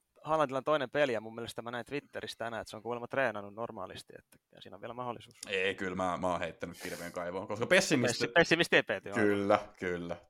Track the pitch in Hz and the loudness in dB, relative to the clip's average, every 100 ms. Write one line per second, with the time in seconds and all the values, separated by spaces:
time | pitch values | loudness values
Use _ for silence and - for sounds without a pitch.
0 | _ _ 147 156 139 135 135 151 123 143 | _ _ -2 2 2 0 0 0 2 2
1 | 139 110 110 113 113 - 117 120 113 143 | 2 2 -4 -8 -10 -10 -8 -8 -6 -8
2 | - 101 104 - 117 110 95 107 110 120 | -8 -10 -10 -6 -6 -6 -8 -8 -6 -6
3 | 120 127 127 104 101 101 117 110 92 98 | -4 0 0 -2 -8 -8 -8 -8 -10 -12
4 | - - - - _ - - 95 117 120 | -16 -20 -20 -20 _ -20 -18 -14 -12 -8
5 | 123 110 - - 104 98 95 92 95 92 | -8 -8 -12 -16 -4 0 0 0 -2 0
6 | 92 82 90 87 85 - 90 87 90 87 | 0 0 0 0 -2 -6 -10 -8 -8 -8
7 | 85 87 87 92 - 104 - 185 - 143 | -8 -8 -6 -6 -6 -2 4 4 6 4
8 | 123 - 120 170 165 165 170 160 - 98 | 4 2 2 4 6 4 4 4 4 -2
9 | 98 107 104 101 101 104 - - 92 87 | -2 2 4 4 6 4 2 -6 -4 -2
10 | 87 87 | -4 -8